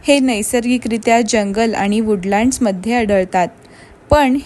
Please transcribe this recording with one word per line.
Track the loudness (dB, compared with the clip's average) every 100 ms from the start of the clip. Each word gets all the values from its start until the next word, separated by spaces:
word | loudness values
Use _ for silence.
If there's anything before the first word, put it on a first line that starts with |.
| 2
हे | 2
नैसर्गिकरित्या | 2 -2 -2 -2 0 -2 -2 -4 2 2 2
जंगल | -2 -2 -2 -2
आणि | 0 -2 0
वुडलँड्समध्ये | 0 -2 0 0 0 0 -2 -2 -2
आढळतात, | -2 0 0 0 0 -2 -4 -20 -20 -20 -20 0
पण | 2 4 0